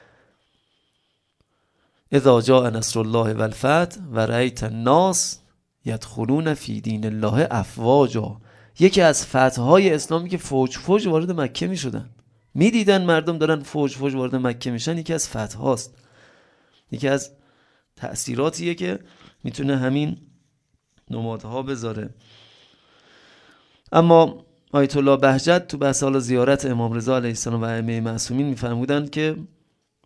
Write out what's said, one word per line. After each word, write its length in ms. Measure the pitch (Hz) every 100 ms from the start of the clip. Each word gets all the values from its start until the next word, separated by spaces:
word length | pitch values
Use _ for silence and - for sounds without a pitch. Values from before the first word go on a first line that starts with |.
| _ _ _ _ _ _ _ _ _ _ _ _ _ _ _ _ _ _ _ _ _
"اذا 280 | 139 131 120
جاء 300 | 120 131 123
نصر 300 | 113 - 117
الله 320 | 110 117 110
و 100 | 110
الفتح 580 | 110 107 131 156 175 208 165
و 80 | 113
رأیت 420 | 113 117 127 120
الناس 760 | 110 113 120 156 190 180 - - _ _ _ _
یدخلون 720 | - 113 - - 113 143 160
فی 260 | 147 - 107
دین 260 | 110 110 107
الله 420 | 107 107 113 -
افواجا." 920 | 117 95 - 117 139 127 120 110 107 - _ _ -
یکی 200 | 185 190
از 260 | 170 143 -
فتح‌های 680 | 131 131 127 123 185 190
اسلامی 340 | 151 - 165 180
که 80 | 185
فوج 400 | - 135 127 -
فوج 300 | - 202 208
وارد 340 | 160 175 170
مکه 260 | 131 - 175
می‌شدن، 440 | 185 135 107 117 - _ _ _
می‌دیدن 500 | 135 196 233 202 196
مردم 340 | 180 160 156 165
دارن 240 | 156 156
فوج 300 | 139 151 139
فوج 220 | 123 139
وارد 220 | 135 127 131
مکه 340 | 127 120 127
می‌شن، 280 | 117 160 170
یکی 160 | 160
از 140 | 160 -
فتح‌هاست، 680 | 113 107 107 135 120 - _ _ _ _ _ _ _ _ _ _
یکی 180 | 117 135
از 220 | 139 - _ _ _ _ _ _ _
تأثیراتیه 800 | 127 - - 120 151 165 170
که 240 | 170 180 196 - _ - _
می‌تونه 320 | 127 120 139 135
همین 400 | 127 139 151 175 - _ _ _ _ _ _ _ -
نمادها 520 | 120 113 110 110 127
بذاره. 480 | 135 131 113 107 107 - _ _ _ _ _ _ _ _ _ _ _ _ _ _ _ _ _
اما 520 | 160 170 165 160 - - _ _
آیت 240 | 143 139 143
الله 200 | 139 139
بهجت 500 | 139 131 160 175 175
تو 120 | 143
بحث 240 | 139 135
حال 160 | 139 135
زیارت 480 | 120 123 123 139 139
امام 260 | 117 117
رضا 240 | 117 117 127
علیه 120 | 120
السلام 340 | 113 120 117
و 20 |
ائمه 360 | 113 117 113 113
معصومین 460 | 113 113 - 123 143
می‌فرمودند 640 | 123 123 117 127 143 147
که 260 | 151 156 156 - _ _ _ _ _